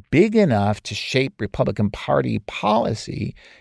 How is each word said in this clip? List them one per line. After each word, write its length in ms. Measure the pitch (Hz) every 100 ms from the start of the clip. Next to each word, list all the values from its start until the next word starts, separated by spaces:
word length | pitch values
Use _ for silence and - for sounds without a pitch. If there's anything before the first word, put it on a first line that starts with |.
| -
big 260 | 135 220 220
enough 460 | 196 110 101 104
to 120 | -
shape 460 | 107 - 131 135 -
Republican 500 | 101 - 123 101 104
Party 500 | - - 143 127 110
policy, 920 | - - 202 - - 107 - - 101 - - -